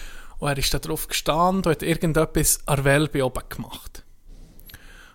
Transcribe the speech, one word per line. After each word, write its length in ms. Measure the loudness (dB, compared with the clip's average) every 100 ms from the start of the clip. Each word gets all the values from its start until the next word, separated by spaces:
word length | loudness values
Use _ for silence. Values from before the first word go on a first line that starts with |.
| -12 -14 -14 -6
Und 100 | -4
er 100 | -2
ist 160 | 0
da 60 | -2
drauf 260 | -2 -6 -4
gestanden 520 | -4 0 4 4 4
und 80 | 2
hat 140 | 0
irgendetwas 840 | 0 0 2 2 2 2 2 0 0
an 80 |
der 100 | 2
Welbe 400 | 4 4 4 0
oben 200 | 0 -2 -8
gemacht. 540 | -10 -12 -14 -16 -16 -20 -20 -20 -20 -20 -20 -20 -20 -20 -20 -20